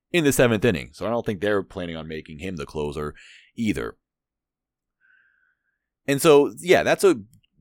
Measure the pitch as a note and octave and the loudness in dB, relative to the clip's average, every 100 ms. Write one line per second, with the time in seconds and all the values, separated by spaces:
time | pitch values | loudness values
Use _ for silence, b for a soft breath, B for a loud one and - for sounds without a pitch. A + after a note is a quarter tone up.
0 | _ F3 C#3+ B2+ B2 A2 A#2+ D#2+ B1 - | _ 0 2 4 4 4 2 0 -4 -10
1 | G2 A#2 A2+ G2 G2+ G#2 F2+ G2 F2 D#2+ | -6 -4 -6 -6 -2 -2 -4 -10 -10 -10
2 | D#2 D#2+ D#2+ D2+ F#2 F2 C2+ D2+ D2 C#2+ | -12 -12 -14 -14 -12 -10 -10 -8 -8 -6
3 | D2 - B B B B A2 C2+ A1+ - | -10 -12 B B B B -4 -4 -6 -12
4 | _ _ _ _ _ _ _ _ _ _ | _ _ _ _ _ _ _ _ _ _
5 | _ _ _ _ _ _ _ _ _ _ | _ _ _ _ _ _ _ _ _ _
6 | - C#3 E3 C#3+ B2+ D3 E3+ D3 F2+ E3 | -4 0 6 6 4 0 2 2 2 2
7 | G4 F3+ G2+ _ _ _ | 2 2 -4 _ _ _